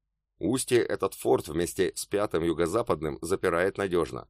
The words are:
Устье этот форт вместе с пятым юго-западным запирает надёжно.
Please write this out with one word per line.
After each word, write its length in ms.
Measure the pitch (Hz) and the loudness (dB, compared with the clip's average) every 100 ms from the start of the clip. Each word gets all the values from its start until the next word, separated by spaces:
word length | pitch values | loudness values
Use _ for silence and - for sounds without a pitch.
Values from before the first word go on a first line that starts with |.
| _ _ _ - | _ _ _ -6
Устье 420 | 90 127 - 120 | -2 -2 2 2
этот 360 | - 101 95 - | 2 0 -2 -2
форт 320 | 113 127 - | 2 2 2
вместе 460 | 76 85 - 92 - | -2 -2 0 -2 -2
с 100 | - | -4
пятым 380 | 101 104 85 | -2 0 0
юго-западным 760 | 85 78 85 101 - 80 78 67 | 0 0 0 0 0 -2 -2 -4
запирает 560 | 82 92 95 85 95 95 | -4 0 2 2 0 0
надёжно. 520 | 98 87 71 62 - | 0 0 0 -4 -12